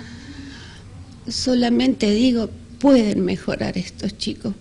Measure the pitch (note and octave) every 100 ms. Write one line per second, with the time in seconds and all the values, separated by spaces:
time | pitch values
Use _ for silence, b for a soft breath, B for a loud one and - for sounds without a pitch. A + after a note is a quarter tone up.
0 | B B B B B B B B B -
1 | - - - A3+ - B3+ A#3+ A#3+ B3+ A#3+
2 | G#3+ G#3 B3+ A#3 A3 - - - C#4 C4+
3 | G#3+ G3 F#3 F#3+ - - G#3 F#3 F3+ -
4 | G3+ - - - A#3 G3